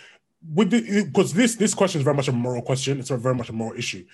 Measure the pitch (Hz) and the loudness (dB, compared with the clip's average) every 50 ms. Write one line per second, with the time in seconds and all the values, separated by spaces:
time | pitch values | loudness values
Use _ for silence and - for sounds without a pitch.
0 | - - _ _ _ _ _ _ - 160 151 170 226 180 220 233 226 - 202 208 | -20 -20 _ _ _ _ _ _ -12 -4 2 2 2 4 4 0 2 2 0 0
1 | 202 143 131 196 180 135 139 190 262 254 - - 196 214 - - 202 180 - 151 | 0 2 2 2 2 2 4 2 2 2 2 2 0 0 2 2 2 2 2 2
2 | 131 147 143 139 127 143 127 120 120 123 123 120 - - 135 131 - 131 143 135 | 2 2 2 2 0 0 0 0 0 -2 -4 -4 -2 -2 -2 -2 0 -2 -4 -4
3 | 120 - 143 120 110 127 127 127 117 - 113 113 113 113 110 117 110 - - 92 | -4 -4 -4 -2 0 0 -2 -2 -4 -6 -6 -6 -6 -6 -6 -6 -8 -8 -8 -10
4 | 90 _ | -14 _